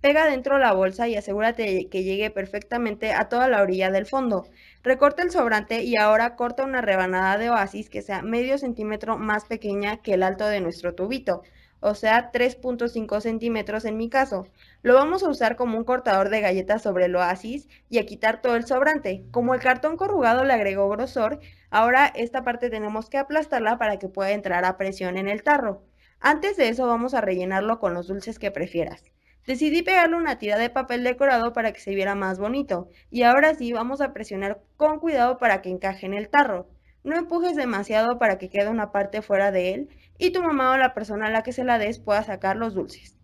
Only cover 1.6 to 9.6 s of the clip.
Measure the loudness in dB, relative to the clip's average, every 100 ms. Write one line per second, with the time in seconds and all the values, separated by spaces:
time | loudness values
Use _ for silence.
1.6 | -2 -2 -2 -4 -2 -2 -2 -4 -8 -10
2.6 | -6 -4 -4 -4 -2 -2 -2 0 2 4
3.6 | 2 2 0 0 -2 -4 -2 -4 -6 _
4.6 | -20 _ -2 4 4 2 -2 0 2 0
5.6 | -2 -4 0 2 4 4 2 -2 -6 -4
6.6 | -4 -2 0 0 2 0 0 0 2 0
7.6 | 0 -6 -10 -12 -8 -8 -4 -2 0 -2
8.6 | -2 -6 -6 -6 -4 -4 -2 -2 -4 -8